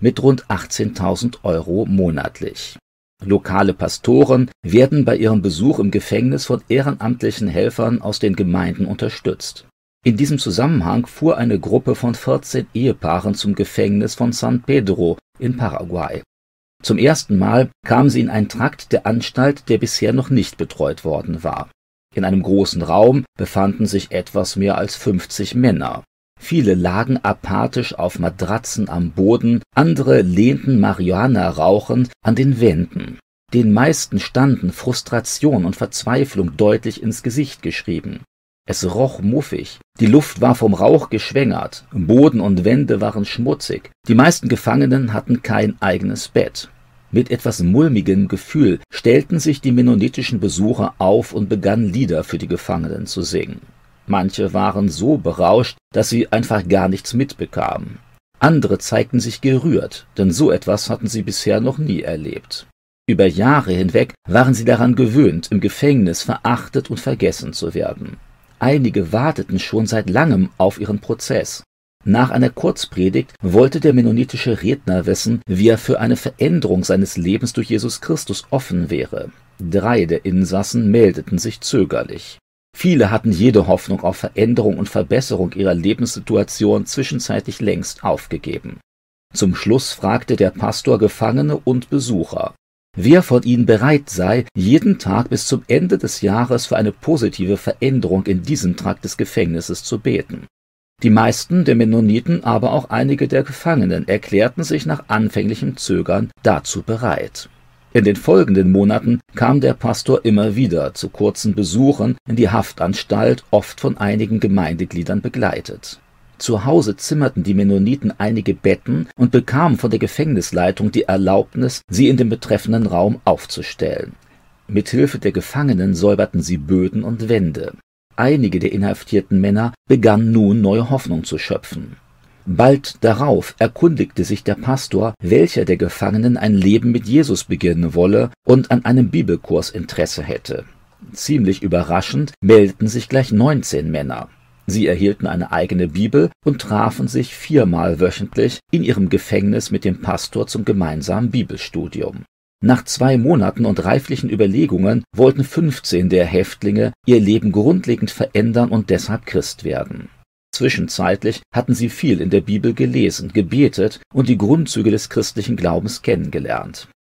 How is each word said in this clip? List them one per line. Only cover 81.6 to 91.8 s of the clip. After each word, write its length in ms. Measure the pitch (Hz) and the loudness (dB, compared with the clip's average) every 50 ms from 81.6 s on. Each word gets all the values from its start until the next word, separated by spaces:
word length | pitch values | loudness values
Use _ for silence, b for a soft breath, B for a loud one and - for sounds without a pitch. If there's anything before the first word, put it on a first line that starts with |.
zögerlich. 800 | - - - 120 92 73 - 58 62 60 - - - - - - _ _ _ _ _ _ _ | -6 -2 0 0 0 0 -2 -4 -6 -8 -10 -14 -16 -18 -20 -20 _ _ _ _ _ _ _
Viele 360 | - - 180 170 135 110 95 | -2 0 2 4 4 4 2
hatten 200 | 113 - - 117 | 2 0 0 0
jede 360 | 95 80 107 131 107 104 80 | 2 4 4 4 6 4 4
Hoffnung 340 | 90 92 92 - - 95 92 | 4 2 0 0 -4 -6 -4
auf 160 | - 90 92 | -2 -4 -4
Veränderung 600 | - - - - - 110 113 120 123 107 104 87 - | -4 -8 -6 -2 0 0 2 2 2 2 0 0 -2
und 100 | 101 - | -4 -4
Verbesserung 640 | - 101 92 - 113 127 127 - 117 90 92 85 - | -4 -4 -2 0 -2 -2 -2 -2 -2 -2 -2 -4 -2
ihrer 220 | 95 98 95 87 | -2 0 0 0
Lebenssituation 1120 | 87 82 98 110 - 123 113 - 101 - - 113 101 101 - - - 104 104 104 104 101 | 0 0 0 0 0 -2 -4 -6 -8 -4 -2 0 0 0 -2 -2 0 0 2 2 0 -2
zwischenzeitlich 720 | - - 131 127 - 151 127 - - 107 104 - - - - | -4 -6 -6 -6 -4 -6 -6 -6 -6 -6 -6 -6 -8 -8 -4
längst 420 | 117 101 92 87 - - - - - | -4 -4 -2 -4 -6 -8 -10 -6 -4
aufgegeben. 760 | 98 78 - - - 82 76 - - 71 71 - - - - - _ _ _ _ _ _ _ _ _ | -4 -4 -4 -4 -8 -10 -10 -8 -10 -10 -10 -12 -14 -16 -18 -20 _ _ _ _ _ _ _ _ _
Zum 220 | - - 107 92 87 | -6 -2 -2 -2 -2
Schluss 380 | - - - 113 131 - - - | -2 0 0 0 0 0 -4 -8
fragte 420 | - - 98 107 - - - 123 | -6 -4 -2 -2 -2 -2 -2 0
der 140 | - 101 92 | 0 0 0
Pastor 480 | - - 104 107 107 - - 135 127 | 0 -2 -4 -4 -4 -2 0 0 2
Gefangene 580 | 98 107 104 - - 117 110 123 139 143 151 147 | 2 2 0 0 -2 -2 -2 0 0 0 0 -2
und 360 | - - 127 127 127 | -2 -2 -2 -2 -2